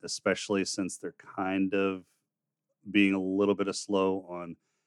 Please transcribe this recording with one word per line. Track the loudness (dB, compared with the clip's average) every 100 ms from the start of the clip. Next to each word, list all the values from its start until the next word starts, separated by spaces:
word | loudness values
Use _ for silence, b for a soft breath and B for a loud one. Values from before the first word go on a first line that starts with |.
especially | -12 -4 0 0 0 -2
since | 0 -4 -6 -6
they're | -12 -14 -12 -6
kind | -2 0 0
of | 2 0 -2 -8 _ _ _ _ _ _ _ 0
being | 4 4
a | 4
little | 2 2 2
bit | 2 0
of | -4
slow | -2 2 2 0 -6
on | -12 -12 -14 _ _